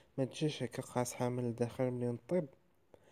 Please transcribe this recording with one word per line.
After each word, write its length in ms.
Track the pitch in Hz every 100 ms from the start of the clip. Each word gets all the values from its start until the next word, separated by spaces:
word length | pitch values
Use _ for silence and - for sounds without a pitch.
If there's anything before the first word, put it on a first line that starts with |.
| - -
ما 80 | 127
تجيش 380 | - 156 -
هكا 180 | 123 -
قاصحه 480 | - - 123 - 123
من 160 | 123 123
الداخل 460 | 117 120 - 127
ملي 160 | 123 123
نطيب. 400 | 120 - 180 151 - _ _ _ - -